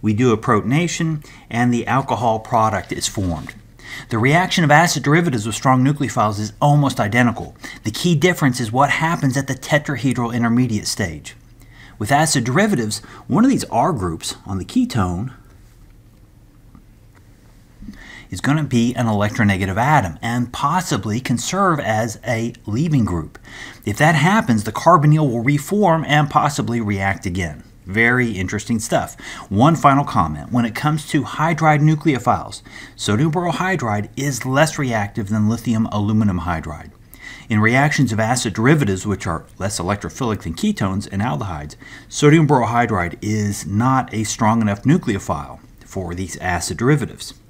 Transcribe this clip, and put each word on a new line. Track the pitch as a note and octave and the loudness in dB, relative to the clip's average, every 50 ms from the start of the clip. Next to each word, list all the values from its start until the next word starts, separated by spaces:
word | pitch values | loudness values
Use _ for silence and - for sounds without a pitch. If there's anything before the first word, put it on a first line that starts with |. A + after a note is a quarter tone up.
| - | 0
we | G#2+ G#2+ | 0 2
do | G#2 B2+ B2+ | 4 4 4
a | A2 | 4
protonation, | G#2 - - A#2 G#2+ - G#2 B2+ D#3 F3 E3 - - E3 D#3+ D#3+ D3+ - - - - - - | 2 2 2 2 2 2 0 0 0 0 -2 -2 -2 -2 -2 -2 -4 -8 -14 -20 -20 -18 -8
and | - A#2 B2 B2 A#2+ | -2 0 2 2 2
the | A#2 - | 0 0
alcohol | - A2+ C3+ C3+ - B2 G#2 B2 A#2 A2 A2 | 0 0 -2 0 0 -2 0 0 0 0 -2
product | - - B2+ A2+ A2 A2 G#2 F#2+ F2 - | -4 -2 0 2 2 2 0 -2 -4 -6
is | - - - | -8 -6 -6
formed. | - - - G2 F2+ E2 D2 C#2+ - - - - - - - - - - - - - | -6 -4 -4 -4 -2 -4 -4 -8 -14 -16 -18 -20 -20 -20 -20 -20 -18 -16 -16 -10 -4
The | - A2 | -2 0
reaction | A2+ C3+ D3 E3+ F#3 F3+ - - E3+ | 2 4 4 2 2 2 0 0 2
of | C#3 | 4
acid | D3 D3+ E3+ E3 - D#3 | 4 4 4 4 0 -2
derivatives | - C#3+ D3 E3+ F3 E3+ B2+ A2+ G2+ | 0 2 2 4 2 2 -2 -2 -4
with | A#2 G#2 | -4 -6
strong | - - C#3 C3 B2+ B2+ | -2 2 2 4 4 4
nucleophiles | C3+ C#3+ C#3+ C#3+ A2+ - A#2+ A2 G#2+ G#2 G2+ | 2 2 0 -4 -4 0 0 0 0 0 -2
is | G#2+ G#2+ - - | -6 -8 -4 0
almost | C#3+ D3 D3 D3 C#3+ C3 - - | 2 4 4 4 2 2 0 -2
identical. | A2 G#2 G2+ B2 B2 A#2+ A2 - - - - - - - - - - | -2 0 2 2 2 2 0 -2 -10 -14 -16 -18 -18 -18 -18 -8 -8
The | A2 | -6
key | G#2 - - F3 E3+ | -6 -2 0 2 2
difference | D3 D3 F#3 E3+ - D#3 C3 A#2+ B2+ | 4 4 2 2 4 0 0 0 0
is | B2 G#2+ | -4 -2
what | A2+ B2+ C#3+ C3+ | 2 2 2 2
happens | - - D#3+ D#3+ E3+ D3 D3 C3+ A#2 | 2 -2 0 -2 -2 0 0 0 0
at | C#3 C3+ | -2 -4
the | C3+ C3 | -4 -6
tetrahedral | C3 - - D#3 D3 D3 - D3 A2 A2 C3+ A#2+ B2+ A#2+ A#2 A#2+ | -8 -2 0 0 0 0 -2 -6 -2 -2 -2 0 0 -2 -2 -2
intermediate | A#2+ A#2 A#2 A#2 B2 B2+ A#2 A2 G2+ - | -2 0 2 2 2 2 2 0 -2 -2
stage. | - - - G#2+ E2+ D#2 D2 C#2 - - - - - - _ - - - - - - - | -4 -4 -4 -4 -6 -6 -10 -14 -18 -20 -20 -20 -20 -20 _ -20 -20 -20 -20 -20 -20 -10
With | - G#2+ G2+ | -8 -2 0
acid | C3+ C#3+ D#3+ D#3 - C#3+ A2+ | 2 2 2 2 2 0 0
derivatives, | B2 B2+ E3+ G#3 A3 G#3 C3 A2+ G#2+ G#2 - - - - - - | 0 2 2 2 2 2 0 -2 -4 -6 -8 -10 -16 -20 -20 -6
one | - B2 F#3 A#3 | -2 2 4 4
of | C4+ | 4
these | B3+ B2+ - | 4 2 -2
R | - - A2+ C3+ E3+ | -2 0 0 0 0
groups | F3+ A2+ F#2+ F2 D#2+ - - - - - - | 0 -2 -2 -4 -4 -6 -8 -10 -12 -12 -10
on | - G2 | -8 -6
the | F#2+ - | -6 -6
ketone | - - C4 B3+ B3 - G#2+ - F2+ F3 F3 G#2 C3 - - - - - - - - - - - - - - - - _ - - _ _ - - - _ - - - - - - - - - - - - - - - - _ _ - - - - - - - - - - - - - - - - - | -2 -2 -2 -2 0 0 -2 0 0 -2 -4 -6 -8 -10 -14 -20 -20 -20 -20 -20 -20 -20 -20 -20 -20 -20 -20 -20 -20 _ -20 -20 _ _ -20 -20 -20 _ -20 -20 -20 -20 -20 -20 -20 -20 -20 -20 -20 -20 -20 -20 -20 -20 _ _ -20 -20 -20 -20 -20 -20 -18 -16 -16 -16 -18 -18 -20 -20 -20 -16 -14
is | - F#2+ | -12 -6
gonna | - B2 C#3+ D#3+ D3+ | -2 0 0 0 0
be | - - A#2+ A#2 A#2+ B2 | 0 2 2 2 2 0
an | B2 B2 | 0 -2
electronegative | A2+ G#2+ G2+ G#2 G#2 G#2 - A#2 G2+ G2 F2+ G2 G2 F#2 | 0 0 0 0 0 0 2 2 2 2 2 0 -2 0
atom | G2+ A#2+ C#3+ D#3 C#3+ G2+ F2 D#2 - | 0 2 4 4 2 2 0 -6 -6
and | - A#2 A#2+ B2 B2 A#2 - | -6 -4 -2 -2 -4 -4 -4
possibly | - - C#3+ D#3+ F#3 F3+ - D3+ A2+ G2 A2 G#2 A#2+ | -4 -2 0 0 -2 -2 -2 -4 -2 -2 -2 -4 -4
can | B2 - B2 | -2 -2 -4
serve | A2+ - - - F#3 G3+ F#3 E3 C#3 | -2 -2 -4 -2 0 2 2 2 0
as | - G#2+ A2 G#2+ A#2 A#2 G#2+ - - | -2 -2 -2 0 -2 -4 -6 -8 -6
a | A#2+ A#2+ A2+ A2+ A#2+ - - - | -4 -4 -2 -2 -6 -8 -10 -8
leaving | - G#2 A#2 D#3+ F3+ D#3 C3+ A2 | -4 -2 0 0 2 4 2 2
group. | G2 F2+ E2+ D2+ D2 - - - - - - - - - - - | 2 0 -4 -4 -8 -14 -20 -20 -20 -18 -18 -16 -18 -18 -8 -6
If | G#2+ G2+ | -6 0
that | - C#3+ D#3+ E3+ | 2 2 4 4
happens, | D3+ C#3 F3+ G3+ A3+ - - A#2+ G#2+ G#2 | 4 4 4 4 2 2 2 0 0 0
the | A2+ | -4
carbonyl | G#2 - - E3 F3 E3+ C#3+ D3+ D3+ D#3 D3+ C#3 | -6 2 4 4 6 6 6 6 6 6 4 0
will | A2 A#2+ | 0 0
reform | A2+ C3+ C#3+ C#3+ - - G3 G#3 G#3 F3+ D#3+ D#3+ D3 | 0 0 0 0 -2 -2 0 2 4 4 2 2 0
and | - D3 D3 D3+ C#3+ | 2 2 2 2 2
possibly | - D3+ - D3 D3 - A#2 G#2+ A#2+ A#2+ | 2 2 0 2 0 -2 -2 -2 -2 -2
react | A2+ G2+ G#2 G2 G2 G2 F#2+ E2 - | 0 0 -2 0 0 -2 -4 -4 -6
again. | G2 F2 F#2+ F2+ D#2+ D2 C2 - - - - - | -6 -4 -4 -6 -6 -8 -14 -18 -20 -20 -20 -14
Very | F2 F#2+ A2 A#2 A#2 B2 B2+ B2+ A#2 G#2 | -6 0 2 2 4 4 2 2 0 -2
interesting | F2+ F#2+ F2+ - G#2+ - - A#2+ | -4 -4 -4 -4 -6 -2 -2 -2
stuff. | A2 - - F#3 C#3 F#2 - - - - - - - - - | -2 -2 -2 -2 -2 -2 -2 -10 -18 -18 -16 -16 -16 -10 -2
One | F#2+ G2 B2 D#3+ E3 | 2 4 6 6 4
final | - - C#3+ C3+ C#3 C#3+ | 6 4 4 4 4 0
comment. | - - A2+ E2+ D#2 D2+ D2 D2 - | 0 0 0 0 0 -2 -8 -8 -4
When | G#2+ B2 A#2 | -2 0 0
it | A#2 G#2+ | 0 -4
comes | - - D3+ D3+ D3+ - | -2 -2 -2 -2 -2 -4
to | - - D3+ B2 | -2 -2 -2 -2
hydride | - - - D3+ E3 F3 D3+ D#3+ D#3 D3+ D3 | -2 -4 -4 -2 -2 -2 2 2 2 4 6
nucleophiles, | D3 D#3 D#3+ D3+ - E3+ C3+ A#2+ A#2+ B2+ G#2+ E2+ C2+ G#1+ - - - - - - - - - | 4 4 2 4 2 0 0 2 2 0 0 0 -2 -10 -14 -16 -18 -18 -20 -20 -20 -20 -14
sodium | - - - G#2 G#2+ D3 E3+ | -8 -2 0 2 2 2 0
borohydride | D3+ F3+ F3 F3 E3 - F3+ F#3 F#3+ D3+ C3+ A2+ G#2 G#2 G#2 - - | 0 -2 -2 -2 -4 -2 -2 -2 -2 -2 -2 -2 -2 -2 -4 -6 -8
is | - C3+ D3 C3+ - - | -6 -4 -4 -4 -4 -4
less | C3 C3 C#3 D#3 D3+ - | -2 2 2 2 2 2
reactive | - C#3+ B2+ A#2 A2 G2+ G#2 - - G#2+ F#2+ | -4 -4 -2 -2 -2 -4 -4 -6 -8 -4 -2
than | G#2+ A2 G#2 G#2+ | 0 0 2 2
lithium | A2+ A2+ - B2 A2+ A2 A2+ | 0 -2 -2 -2 0 0 0
aluminum | - - G#2 G#2 G#2 A2 G#2+ G#2+ G2+ F#2 F2+ | -2 -2 -2 0 2 2 2 2 2 0 0
hydride. | D#2+ F2 E2+ D#2+ D2+ D#2+ D2+ D2 D2+ - - - - - - - - - - - - - | -2 -4 -6 -6 -6 -10 -12 -12 -16 -20 -20 -20 -20 -20 -20 -20 -20 -20 -20 -20 -8 -2
In | A2+ G#2+ | 0 2
reactions | G#2+ A2 A#2+ C3+ C#3+ D3+ - - C#3 A2+ | 2 4 4 4 2 2 2 2 0 2
of | G#2+ G#2 | 2 0
acid | A2 A2 B2+ B2 - A#2 F#2 | 0 0 0 0 -2 -4 -2
derivatives, | - A2 C3 D#3+ D#3 C#3+ G2+ F#2+ F#2 - | 2 4 4 4 4 4 0 0 -2 -2
which | G#2+ G2 F2+ - | -4 -4 -4 -4
are | G2 E2 D#2+ - - - | -6 -6 -6 -8 -14 -12
less | - F2+ G2+ G#2 - | -8 -6 -6 -4 -4
electrophilic | F2 F2+ G2+ G2+ - E2 - - C3+ A#2 G#2+ G2+ - | -2 -2 -2 -4 -4 -10 -6 -4 -4 -4 -4 -4 -6
than | F2 E2 | -8 -6
ketones | - - G#3+ G#3 - - F#2+ F#2+ F#2+ - - | -2 -2 -2 0 0 -2 -2 -2 -4 -6 -6
and | - G2+ | -4 -4
aldehydes, | G#2 B2 D3 C#3+ A#2 G2 E2+ D2 D2 D2+ - - - - - - - | -2 -2 -2 -4 -6 -8 -8 -10 -10 -14 -16 -18 -20 -20 -20 -20 -20
sodium | - - - D3 D3 D3 E3+ D#3+ | -14 -4 4 6 6 8 8 6
borohydride | C3+ D3 B2+ A#2 G#2 A#2 A#2+ A#2+ A2+ A2+ F#2 E2+ E2+ - - - | 6 4 2 2 2 2 0 0 2 0 -2 -2 -4 -6 -6 -4
is | G#2 G#2+ G#2+ G#2 G#2 G2+ - - | -4 -2 -2 -2 -2 -4 -4 -6
not | - G2 G#2+ A#2+ C3 C3 C3 B2 - - | -2 0 0 2 2 2 0 0 -2 -4
a | G#2+ A2 | -4 -4
strong | - - - B2 G#2+ A2+ A#2 | -4 -2 0 2 2 2 2
enough | A2 G#2 G2+ G2+ - | 2 0 -2 0 2
nucleophile | C3 D#3 F#3 - B2+ G#2 F#2+ - - F2+ D2 C#2+ C2 B1+ - - - - - - | 4 4 4 2 -2 -4 -4 -2 -6 -6 -6 -6 -12 -16 -20 -20 -20 -20 -20 -20
for | - - F#2+ F2+ E2+ F2 | -12 -10 -8 -8 -6 -6
these | F2+ F#2+ F2 - | -8 -8 -8 -10
acid | - - F2+ F2+ F2 - - F2+ | -6 -4 -4 -4 -4 -4 -6 -6
derivatives. | D#2+ A#2 B2+ D3+ C#3+ A2+ - - - - - - - _ - | -2 2 2 2 2 0 -6 -10 -14 -18 -18 -18 -20 _ -20